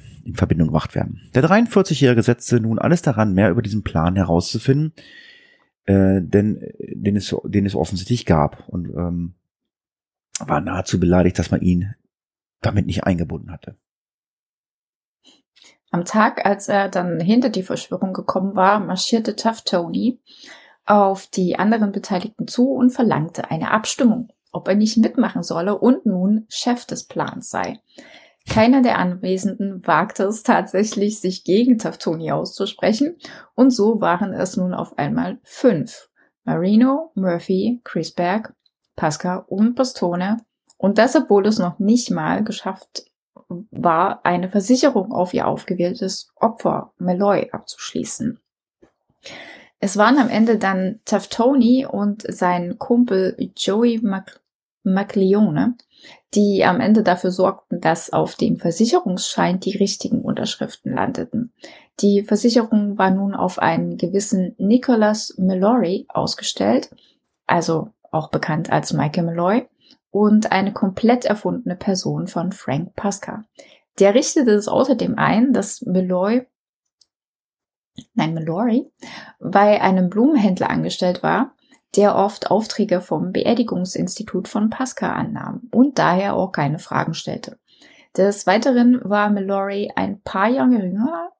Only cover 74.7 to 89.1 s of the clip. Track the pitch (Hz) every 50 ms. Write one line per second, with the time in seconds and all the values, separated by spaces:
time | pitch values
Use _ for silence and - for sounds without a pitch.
74.7 | - - 262 277 247 - - - - - 151 - 175 220 254 285 220 190 196 -
75.7 | - - - - 180 185 185 180 180 180 190 208 233 254 254 _ _ _ _ _
76.7 | _ _ _ _ _ _ _ _ _ _ _ _ _ _ _ _ _ _ _ _
77.7 | _ _ _ _ - - - _ - 233 156 160 165 160 156 165 160 190 240 240
78.7 | 220 269 - - _ - - - - - - - - _ - - 190 196 208 208
79.7 | 208 202 208 190 185 185 185 175 190 214 247 302 302 233 196 214 185 - - -
80.7 | - 170 160 180 - - 185 180 180 - - 160 160 196 269 - _ _ _ _
81.7 | _ _ _ - - 196 202 202 - - 196 208 208 - - - 185 214 220 -
82.7 | - - 214 - 175 185 180 - 170 165 175 185 - - - - 233 240 226 233
83.7 | 185 180 180 185 - - 175 180 - - 214 - - 185 185 - - 214 214 220
84.7 | - - 262 254 - - 185 170 - - - - - - - - - - - -
85.7 | - 220 269 294 - - 156 160 175 185 202 202 - - 185 190 - 170 143 139
86.7 | 151 180 - - - 143 - 165 160 - - - - - - - - _ _ _
87.7 | _ _ - - - - _ _ - - 190 202 202 - - 180 196 220 220 277
88.7 | 247 240 240 247 247 247 - 190